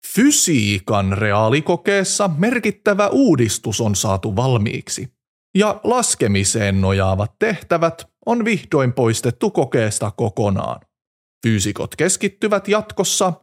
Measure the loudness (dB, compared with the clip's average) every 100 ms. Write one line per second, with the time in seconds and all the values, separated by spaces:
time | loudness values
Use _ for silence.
0 | -4 2 4 4 2 2 0 -2 0 0
1 | 0 0 0 2 2 2 0 -2 0 0
2 | 0 -2 -2 0 0 0 -4 -2 -2 2
3 | 2 4 4 4 2 0 -6 -2 0 0
4 | 0 -2 -2 -2 2 2 0 -4 -10 -10
5 | -12 _ _ _ _ 0 0 0 0 0
6 | 0 0 0 2 0 0 0 2 2 2
7 | 0 0 -4 _ -2 -2 -2 0 0 -2
8 | -20 _ -4 -2 0 -2 0 0 0 2
9 | 0 2 -2 -2 -2 0 0 0 0 -2
10 | -6 -2 -4 0 -2 0 -4 -10 _ _
11 | _ _ _ _ 0 0 -2 -4 -8 -2
12 | -2 0 -4 _ -2 -2 0 -2 -2 -4
13 | -2 0 -2 -2